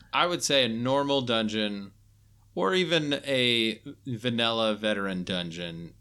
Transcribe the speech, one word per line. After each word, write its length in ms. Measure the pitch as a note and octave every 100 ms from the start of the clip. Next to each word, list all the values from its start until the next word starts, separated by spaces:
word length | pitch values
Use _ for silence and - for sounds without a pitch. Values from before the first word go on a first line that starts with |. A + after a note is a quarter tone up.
| -
I 140 | C3 F3
would 160 | E3+
say 200 | - C#3
a 60 | A#2+
normal 520 | A2+ B2 C#3 C#3+ C#3
dungeon 680 | A#2+ A2+ A2 A2 G#2 G2+ G2 - _ _ _ _ _ -
or 180 | F#3
even 420 | F#3 E3+ E3 D3 C#3 C#3
a 540 | C3+ B2 A#2 A2+ G#2+ C#3+ - -
vanilla 680 | A#2 B2 A#2 A#2 A2+ A2 G#2
veteran 500 | G#2+ G2+ G2 F#2 F2+
dungeon, 680 | F#2 F2 E2 F2 E2 E2 -